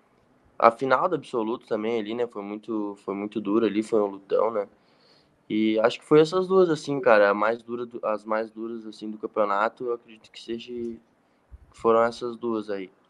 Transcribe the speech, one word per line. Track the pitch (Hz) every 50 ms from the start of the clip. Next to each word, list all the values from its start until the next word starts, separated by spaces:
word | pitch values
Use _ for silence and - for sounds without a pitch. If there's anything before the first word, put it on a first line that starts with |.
| _ _ _ _ _ _ _ _ _ _ _ _
A | - 117
final | - - 135 131 131 131 165 190
do | 175
absoluto | 147 135 - - 120 110 110 123 - -
também | - 120 107 107 113 120 117
ali, | 104 104 113
né, | 120 120
foi | 120 - 107 98
muito, | 101 104 107 107 - 113 107 104 101 101 - _
foi | - 98
muito | 101 104 107 - 113
duro | 104 98 104 113 113
ali, | 104 98 104 107
foi | - 117 110 104
um |
lutão, | 98 98 98 - - - 101 101 110
né? | 117 107 98 - _ _ _ _ _ _ _ _ _ _ _ _ _ _ _ _
E | 107 107 110 110 107 110
acho | 110 120 - -
que | -
foi | - 156 151
essas | 160 156 180 185 185
duas, | 180 190 190 185 175
assim, | 156 147 - 143 143 139
cara, | 127 127 110 104 101 101
a | 101
mais | 104 104 110 117 120 -
dura | 117 120 120 120
do, | 117 117 113 -
as | 107 107 104 104
mais | 110 110 110 113 110
duras, | 107 110 113 113 117 113 110
assim, | 110 107 - 107 107
do | 107
campeonato, | 107 - 113 - 110 107 101 101 101 107 117 - _ 127
eu | 120 120
acredito | 120 - 120 110 110 _ _
que | - - -
seja, | - 117 117 117 120 120 120 117 117 117 113 _ _ _ _ _ _ _ _ _ _ - - - _ _
foram | - - 117 113 113 117
essas | 117 117 - 123 120 117
duas | 113 117 120 113 107 104 107
aí. | 101 98 95 90 - _ _ _